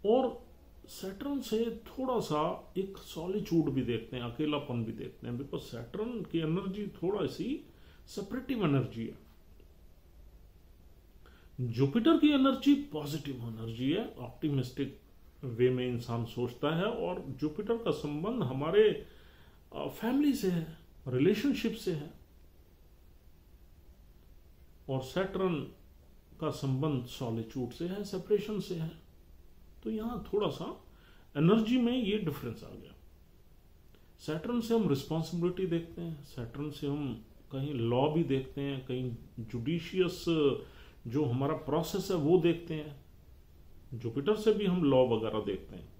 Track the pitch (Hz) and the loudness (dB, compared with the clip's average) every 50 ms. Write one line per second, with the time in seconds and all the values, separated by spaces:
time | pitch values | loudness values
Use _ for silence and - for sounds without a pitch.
0 | - 202 233 269 247 233 - - - - - - - - - - - - - - | 4 6 4 4 4 2 -2 -6 -16 -20 -20 -20 -20 -20 -20 -20 -20 -18 -14 -10
1 | 190 190 196 - - 285 285 269 - - 220 220 233 233 226 220 - - - - | -10 -10 -8 -8 -6 -4 -4 -4 -2 0 0 0 0 0 -2 -8 -14 -12 -8 -4
2 | 262 254 247 208 - - 151 151 156 175 - - - - - 180 190 - - - | -2 0 0 0 0 0 0 0 0 0 -2 -6 -10 -6 -4 -4 -4 -4 -6 -14
3 | - - - 160 165 185 196 214 - - 170 165 151 139 131 131 117 113 117 110 | -16 -12 -10 -8 -6 -2 -2 -2 0 4 4 4 4 4 0 0 0 0 -2 -2
4 | - - 127 123 120 117 113 - 156 151 147 143 143 - 123 117 113 110 - - | -4 -6 -8 -6 -6 -6 -2 -2 0 0 0 -2 -2 -2 -2 -2 -2 -2 -4 -8
5 | 117 113 - - 117 117 120 120 143 - - 117 - - - 113 117 117 - 202 | -10 -12 -12 -10 -8 -8 -6 -6 -6 -6 -8 -8 -8 -8 -12 -12 -12 -8 -6 -6
6 | 214 247 247 220 165 - - 165 160 156 165 190 190 196 185 208 208 170 - - | -6 -4 -4 -8 -8 -2 -2 -2 0 0 0 -2 -2 -4 -6 -4 -6 -8 -6 -4
7 | 170 185 208 202 165 127 - - 175 233 302 - - - - - - - - - | -2 -2 0 0 -2 -2 -2 -4 -4 -4 -4 -6 -6 -14 -20 -20 -20 -20 -20 -20
8 | - - - 202 196 - - 262 254 - 262 226 196 156 139 135 113 - - 117 | -20 -12 -10 -10 -8 -6 -6 -8 -2 -2 0 2 4 4 4 4 2 0 -4 -8
9 | 113 113 - - - - - - - - - - - - - - - - - - | -8 -8 -8 -12 -20 -20 -20 -20 -20 -20 -20 -20 -20 -20 -20 -20 -20 -20 -20 -20
10 | - - - - - - - - - - - - - - - - - - - - | -20 -20 -20 -20 -20 -20 -20 -20 -20 -20 -20 -20 -20 -20 -20 -20 -20 -20 -20 -20
11 | - - - - - - - - - - - - 127 120 113 117 139 139 - 233 | -20 -20 -20 -20 -20 -20 -20 -20 -20 -14 -8 -6 -4 -4 2 2 2 4 4 4
12 | 226 320 330 320 302 302 294 269 262 269 269 - - 277 285 - - - - 151 | 6 6 8 8 8 6 8 8 6 6 4 6 6 6 6 6 4 -4 -6 -4
13 | 147 139 151 147 143 143 131 120 120 117 110 110 113 113 113 117 127 135 160 208 | -4 -2 -4 -4 -4 -6 -8 -8 -8 -8 -8 -6 -8 -8 -4 0 2 2 2 2
14 | 240 - - - 123 117 - - - 151 139 135 127 127 - 143 139 139 - - | 0 -4 -8 -10 -12 -12 -8 -4 -2 0 2 2 0 -2 -4 -4 -4 -4 -6 -14
15 | - - - - - - - - - 127 113 110 127 127 127 127 127 123 123 117 | -20 -20 -20 -20 -20 -20 -16 -10 -8 -6 2 4 6 6 6 4 0 -2 -2 -4
16 | 120 - 117 117 117 - - 120 123 120 - - 151 147 160 165 190 220 233 - | -4 -4 -4 -4 -4 -4 -2 -4 -4 -4 -2 -2 -2 0 2 2 0 0 0 -2
17 | 175 175 180 196 - 139 131 - 151 151 151 - 202 226 233 226 - 175 147 - | -2 -4 -4 -6 -8 -10 -6 -4 -4 -2 -2 -4 -2 0 -2 0 2 -2 -2 0
18 | - 147 147 151 170 214 254 240 165 123 127 135 143 165 190 208 220 208 - - | -2 -4 -4 -2 -2 -2 -2 0 -2 -2 -2 -2 -2 4 6 8 8 6 6 2
19 | - - - - - - - - - - - - - - - - 71 - - - | -8 -14 -20 -20 -20 -20 -20 -20 -20 -20 -20 -20 -20 -12 -8 -6 -6 -6 -6 -4
20 | 214 233 262 277 302 285 247 - 190 185 175 170 160 156 160 - - - - - | -2 0 2 4 4 4 2 2 0 0 0 0 -2 -4 -12 -16 -20 -20 -20 -12
21 | - 131 120 127 143 185 214 - - 285 254 - - 226 - - - 185 170 147 | -6 -2 2 4 4 4 4 4 2 0 0 2 0 -2 -2 -2 -4 -4 -4 -4
22 | 147 165 - - - - - - - - - - - - - - - - - - | -6 -10 -14 -20 -20 -20 -20 -20 -20 -20 -20 -20 -20 -20 -20 -20 -20 -20 -20 -20
23 | - - - - - - - - - - - - - - - - - - - - | -20 -20 -20 -20 -20 -20 -20 -20 -20 -20 -20 -20 -20 -20 -20 -20 -20 -20 -20 -20
24 | - - - - - - - - - - - - - - - - - - 135 131 | -20 -20 -20 -20 -20 -20 -20 -20 -20 -20 -20 -20 -20 -20 -20 -16 -8 -6 -4 -4
25 | - - - 175 190 190 - 185 190 185 170 143 123 - - - - - - - | -4 -4 -2 -2 -2 -2 -2 0 0 0 0 -2 -4 -8 -12 -20 -20 -20 -20 -20
26 | - - - - - - - - 160 151 - - 147 135 131 131 151 156 143 127 | -20 -20 -20 -20 -20 -20 -10 -6 -4 -4 -4 -2 -2 0 0 0 0 0 0 -2
27 | 120 - - - 135 117 110 117 113 - - 135 123 120 - - 170 175 190 208 | -4 -8 -8 -6 -4 -4 -4 -4 -6 -6 -6 -6 -6 -6 -6 -6 -6 -6 -4 -6
28 | 202 202 - 180 - - 214 202 - - 214 196 - - 180 165 160 165 - - | -6 -6 -6 -8 -8 -8 -12 -10 -8 -6 -6 -6 -6 -6 -6 -6 -6 -8 -10 -14
29 | - - - - - - - - - - - - - - - - - 220 220 214 | -20 -20 -20 -20 -20 -20 -20 -20 -20 -20 -20 -20 -20 -20 -20 -10 -8 -6 -6 -4
30 | 220 233 247 202 - - - 214 208 165 135 - 185 254 370 - - - - - | -4 -6 -6 -8 -8 -2 0 0 0 0 -2 -4 -8 -10 -10 -14 -18 -20 -20 -20
31 | - - - - - - - 143 156 175 214 226 220 220 247 254 233 233 247 262 | -20 -20 -20 -20 -20 -8 0 4 6 6 6 6 4 4 2 4 4 2 2 0
32 | 226 190 208 214 180 156 135 - 131 120 - - - - - - - - - - | 0 0 0 0 0 -2 -4 -4 -8 -8 -8 -10 -12 -16 -16 -16 -18 -20 -20 -20
33 | - - - - - - - - - - - - - - - - - - - - | -20 -20 -20 -20 -20 -20 -20 -20 -20 -20 -20 -20 -20 -20 -20 -20 -20 -20 -20 -20
34 | - - - - - - 156 160 - 226 240 240 226 - 226 226 208 156 139 135 | -20 -20 -20 -12 -6 -6 -6 -4 -4 -2 -2 -2 2 2 4 4 4 4 2 2
35 | - - 156 165 160 - - 170 170 180 175 - 190 170 170 165 165 - - 170 | 0 -2 -2 -2 0 -2 -2 0 0 0 0 0 0 0 0 -2 -2 -4 -10 -8
36 | 170 165 160 139 - - - 135 120 113 - 135 147 151 143 - 151 139 143 151 | -8 -8 -8 -10 -14 -14 -10 -10 -10 -8 -6 -8 -8 -8 -6 -4 -2 -2 -2 -2
37 | 143 131 113 - - - - - - - 139 135 135 147 147 120 113 117 120 127 | -2 -4 -4 -6 -10 -20 -20 -20 -16 -8 -6 -4 -4 -2 -2 0 2 2 4 4
38 | 139 151 151 170 165 135 135 135 131 - - 139 139 139 139 131 131 - 127 127 | 4 4 4 2 2 2 2 0 0 -4 -6 -4 -4 -4 -4 -6 -6 -4 -4 -4
39 | 127 123 113 - - - - 123 113 - - 120 117 139 170 170 165 - - 185 | -2 -4 -6 -8 -12 -14 -10 -10 -10 -6 -6 -4 -2 -2 -2 -2 -2 -2 2 2
40 | 180 165 - - - 170 165 156 147 139 120 - - - - - - - - - | 2 2 0 -2 0 2 4 6 6 4 4 2 -4 -12 -18 -20 -20 -20 -20 -14
41 | - 123 113 147 151 123 120 131 139 143 156 - - - 139 165 165 - - 190 | -10 -2 0 2 2 2 2 2 2 0 0 -2 -2 0 0 0 0 0 -2 -2
42 | 185 - 190 170 139 151 180 180 160 170 165 165 - - 156 151 151 151 139 - | 0 2 2 2 6 6 6 8 8 6 2 2 -2 -8 -8 -8 -8 -10 -14 -16
43 | - - - - - - - - - - - - - - - - - - 123 110 | -20 -20 -20 -20 -20 -20 -20 -20 -20 -20 -20 -20 -20 -20 -20 -20 -14 -12 -12 -6
44 | 113 113 117 139 139 208 214 214 214 226 208 196 208 185 180 180 165 139 135 131 | -6 -4 -4 -2 2 2 0 4 4 4 4 4 2 2 2 4 4 6 8 6
45 | 127 120 113 107 110 107 104 107 101 104 95 92 - - 104 90 - - - | 6 6 4 2 2 0 -2 -2 -2 -2 -4 -4 -6 -12 -14 -14 -16 -16 -20